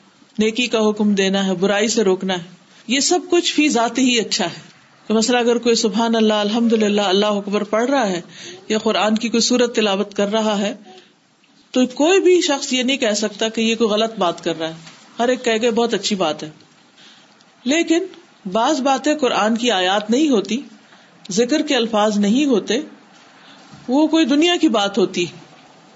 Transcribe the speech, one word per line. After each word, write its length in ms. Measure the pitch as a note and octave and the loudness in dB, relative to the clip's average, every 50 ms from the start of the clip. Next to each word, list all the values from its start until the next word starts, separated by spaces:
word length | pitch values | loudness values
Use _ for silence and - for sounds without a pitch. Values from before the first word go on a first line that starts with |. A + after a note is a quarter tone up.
| _ _ _ _ _ _ - - | _ _ _ _ _ _ -4 -2
نیکی 280 | G#3+ A3 A3 B3+ B3 | -2 0 0 -2 -2
کا 220 | A#3 A#3+ A3 G#3+ G#3+ | -2 0 0 0 0
حکم 240 | G#3 G#3+ G#3+ G#3 G3+ | 0 0 0 0 2
دینا 300 | G3 F#3+ F#3+ F#3+ G3 G3 | 2 2 2 2 0 0
ہے، 80 | F#3+ F#3+ | 0 0
برائی 340 | E3+ F#3+ G3+ G3+ G3+ A3+ | 0 0 0 2 0 0
سے 160 | A3+ A3+ A3+ G3+ | 0 0 0 2
روکنا 300 | G3 F#3 F#3+ G3 F#3+ F#3 | 2 0 0 -2 -4 -6
ہے، 100 | F3 E3+ - - - _ _ - - - | -6 -8 -12 -20 -20 _ _ -20 -16 -6
یہ 120 | - B3 C#4 | -4 -2 0
سب 200 | C4+ - F4 F4+ - - | 0 0 0 0 0 0
کچھ 240 | F4 F4 E4+ - - | 0 0 0 0 0
فی 160 | D4+ D4+ D4 | 2 2 2
ذات 280 | A3 A#3 A#3 A#3+ A#3 | 2 2 0 0 0
ہی 220 | C4 B3+ B3 B3 A3+ | 0 2 2 2 0
اچھا 260 | G3 A#3 - - F#3 | 0 -2 -2 -4 -4
ہے۔ 160 | E3 - - - - - - _ _ _ _ _ | -4 -6 -10 -18 -20 -20 -20 _ _ _ _ _
تو 60 | - G#3+ | -2 0
مثلا 260 | A3+ A3 A#3+ B3 B3 | 0 2 2 2 2
اگر 180 | A#3 A#3+ A#3 | 2 2 0
کوئی 180 | A#3+ A#3 A#3+ A#3 | 2 2 2 2
سبحان 400 | A3+ A#3+ G#3+ F#3 A3+ A#3 A#3 A3+ | 2 0 0 0 0 0 2 2
اللہ، 180 | A3+ A3 G#3+ G#3+ | 2 2 2 2
الحمدللہ، 680 | G#3 G#3 G3+ G#3+ A#3+ A#3 A3+ A#3 G#3+ G#3+ G#3 G#3 G#3 | 2 0 0 0 0 2 2 2 2 2 2 2 0
اللہ 240 | G3+ F#3+ F#3 G3+ G#3 | 2 2 2 2 2
اکبر 380 | G#3+ G#3 G3+ G3+ G3+ G3 G#3 G#3 | 2 0 -2 -4 -2 -4 -4 -2
پڑھ 260 | G#3 A3 A3 A#3+ B3+ | -2 -2 -2 0 0
رہا 180 | C#4+ C4+ A3+ | 0 0 0
ہے 140 | G3 F3+ E3+ - - - - - - - - - - | 0 -2 -6 -8 -12 -20 -20 -18 -18 -18 -16 -6 -4
یا 80 | G#3+ | -4
قرآن 380 | A3 - A3 G#3 F3 G3+ A3 A3 | -2 0 0 0 0 0 0 0
کی 140 | A3 - A3 | 0 -2 -2
کوئی 120 | A#3 A#3 | 0 0
سورت 340 | A3 - B3 B3 A#3+ A#3+ A#3+ | 0 2 2 2 0 0 0
تلاوت 380 | A3+ G#3+ G3+ G3 G3 G3+ G3+ - | 0 0 0 0 -2 -4 -6 -2
کر 180 | - G3+ G3 | -4 -2 0
رہا 260 | G#3+ A3 G#3+ A3 G#3 | 0 -2 0 0 -2
ہے، 160 | G3+ G3 G#3 C4 - - - - - - _ _ _ _ _ _ _ _ _ _ _ _ _ - | -2 -2 -4 -6 -10 -16 -20 -20 -20 -20 _ _ _ _ _ _ _ _ _ _ _ _ _ 0
تو 120 | B3+ B3+ | 0 0
کوئی 340 | B3+ B3+ - C#4+ E4+ F#4+ F#4+ | 0 0 0 2 4 4 4
بھی 220 | D#4 F4+ F4+ E4+ | 4 4 4 4
شخص 320 | F4 D4+ C#4 C#4 - - B3 | 2 0 -2 -4 -4 -4 -2
یہ 100 | B3+ A#3+ | -2 0
نہیں 140 | B3+ C#4 | 0 -2
کہہ 200 | C4+ B3 G#3+ G#3+ | 0 0 0 0
سکتا 320 | G#3+ G#3+ G#3 G#3 - A3+ A3 | 0 -2 -4 -4 -4 -4 -4
کہ 120 | A3 A3+ | -2 -2
یہ 140 | A3 A3+ A3+ | -2 0 0
کوئی 140 | A3 A#3 G#3 | 0 0 0
غلط 280 | G#3+ G#3+ A3+ A3 A3 | 2 0 -2 -2 -2
بات 260 | F#3+ F#3 E3+ E3 - - | -2 -2 -2 -2 -4 -6
کر 160 | F3 D#3+ D#3+ | -6 -4 -4
رہا 80 | D#3+ | -6
ہے، 60 | D#3+ E3 - - - - - - - - - | -8 -8 -12 -20 -20 -20 -20 -20 -18 -6 -2
ہر 80 | A#3 | 0
ایک 160 | B3+ B3 B3 - | 0 0 0 0
کہے 160 | A#3+ A3+ A3 | -2 -2 0
گا 80 | A#3+ A#3+ | 0 0
بہت 240 | G#3+ A#3 A#3 A3+ A3 | 0 0 0 0 -2
اچھی 220 | F#3+ - - G#3 | -4 -2 -4 -2
بات 280 | F#3 F#3 D3+ D3+ - D#3+ | -2 -2 -2 -2 -6 -10
ہے۔ 60 | D#3 - - - _ _ _ _ _ _ _ - - - - - _ _ _ _ _ _ _ - | -14 -16 -20 -20 _ _ _ _ _ _ _ -20 -20 -20 -20 -20 _ _ _ _ _ _ _ -4
لیکن 420 | A#3+ D4 E4+ E4 E4 E4 F4 F#4+ - - - - _ _ _ - F#3+ | -2 0 0 0 0 0 0 0 -4 -12 -20 -20 _ _ _ -12 -4
بعض 300 | F3+ A3 A#3 C#4+ D#4+ C4 | -2 0 0 2 0 0
باتیں 340 | B3 - - B3+ - D4 D4+ | 0 0 0 0 0 -2 0
قرآن 420 | D4+ B3+ A#3 - E3+ G3+ A3 A#3 | 0 0 0 0 2 0 0 0
کی 140 | G#3+ A#3+ B3 | 0 0 0
آیات 380 | G#3 F#3 F#3 F#3 G3 G#3 G#3 G#3+ | 0 2 2 2 0 0 0 0
نہیں 200 | A#3 C#4 D#4+ D4 | 0 2 2 2
ہوتی، 320 | B3+ G3 E3+ - G#3+ C#4 - - - - - - - - - - - - - - | 2 2 0 -2 -6 -6 -8 -10 -20 -20 -20 -20 -20 -20 -20 -20 -20 -20 -12 -6
ذکر 300 | F3 G#3 B3 A#3+ D4 D#4 | -2 0 0 2 0 -2
کے 140 | D4+ D4 C#4 | 0 0 0
الفاظ 420 | A#3+ A#3 A3+ A3+ G#3 G#3 A3 G3+ | 0 0 0 0 0 2 2 2
نہیں 280 | G#3 G3+ G3 A3+ C4+ D4+ | 2 2 2 2 2 2
ہوتے، 340 | C#4 A#3+ F#3 - - G3+ C4+ - - - - - - - - - - - - - - - - - - - - - | 2 2 0 0 -2 -4 -4 -4 -8 -16 -20 -20 -20 -20 -20 -20 -20 -20 -20 -20 -20 -20 -20 -20 -20 -20 -16 -6
وہ 200 | - B3+ D4 D#4+ | -2 2 2 2
کوئی 180 | D4+ D#4+ D#4+ D#4+ | 2 2 2 2
دنیا 300 | A#3 C#4+ D4 D#4+ F4 F4 | 2 2 2 2 2 2
کی 120 | F4 D#4+ | 2 0
بات 300 | D#4 A3 G#3+ G3+ G3+ G3 | 2 2 2 0 0 0
ہوتی، 280 | A#3 F#3 F3+ - F3+ F3 D3+ - - - - - - - - - - - - - | 0 0 0 0 -4 -4 -4 -6 -16 -20 -20 -20 -20 -20 -20 -20 -20 -20 -20 -20